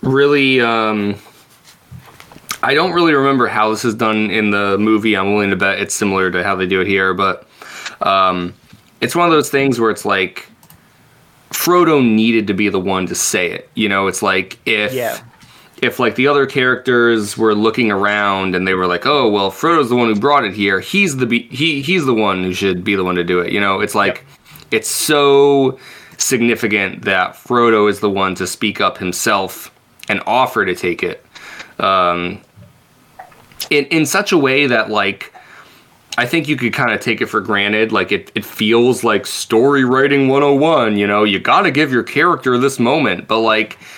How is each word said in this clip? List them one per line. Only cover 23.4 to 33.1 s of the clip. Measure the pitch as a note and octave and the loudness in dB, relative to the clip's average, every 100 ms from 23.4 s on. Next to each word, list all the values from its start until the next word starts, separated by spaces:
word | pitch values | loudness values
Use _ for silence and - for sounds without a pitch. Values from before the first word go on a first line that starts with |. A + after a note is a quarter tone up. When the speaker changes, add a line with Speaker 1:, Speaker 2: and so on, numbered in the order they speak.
Speaker 1:
it." | F2 | 0
You | G2+ | -2
know, | G2+ F#2+ | 0 -2
it's | G#2 | -2
like, | G#2 G2 - | 0 -2 -2
Speaker 2:
Yep. | - - _ - - | -12 -20 _ -20 -6
Speaker 1:
it's | A2 - | -4 -2
so | - - D3 C#3+ C#3 C#3+ C#3 C3 C3 - - - - | -4 0 2 4 6 6 4 2 -2 -12 -20 -20 -8
significant | - B2+ A#2+ A2 A2 G#2 F#2+ - | -2 0 0 0 0 -2 -2 -4
that | G#2 F#2+ F2+ | -2 0 0
Frodo | - - A#2+ A#2+ A2 G#2 | -6 -2 2 4 4 2
is | F#2 | 2
the | G#2 | -2
one | G2 F#2+ F2 | 0 -2 -2
to | F#2 | -6
speak | - G#2+ F#2 | -4 -4 -2
up | G2 - | -2 -2
himself | F#2 - A#2 G2+ F#2+ - - - _ _ - | -6 -2 0 0 -2 -8 -18 -20 _ _ -6
and | G2+ - | -6 -2
offer | A#2+ B2 A#2 | 0 0 0
to | F#2+ | -2
take | F2 F2+ E2 | -2 -4 -4
it, | F2 - _ - - - - - | -6 -8 _ -20 -20 -20 -16 -4
um, | G2 F#2+ F2+ F2 F2 G#2 - - - _ _ _ _ | 0 2 2 0 -4 -8 -16 -20 -20 _ _ _ _